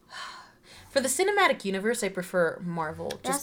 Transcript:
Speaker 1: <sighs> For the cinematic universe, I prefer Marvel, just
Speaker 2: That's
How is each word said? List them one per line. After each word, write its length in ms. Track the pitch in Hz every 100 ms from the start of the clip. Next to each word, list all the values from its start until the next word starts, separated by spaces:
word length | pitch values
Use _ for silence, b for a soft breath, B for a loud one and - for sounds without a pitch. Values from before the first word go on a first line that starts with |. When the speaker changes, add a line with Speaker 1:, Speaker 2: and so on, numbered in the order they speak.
| -
Speaker 1:
<sighs> 800 | - - - - _ - - -
For 100 | 277
the 80 | 262
cinematic 560 | - 381 403 349 -
universe, 400 | 196 190 214 240
I 60 | 196
prefer 500 | 190 180 185 165 -
Marvel, 480 | 175 170 156 165 160
just 140 | -
Speaker 2:
That's 140 | 254 285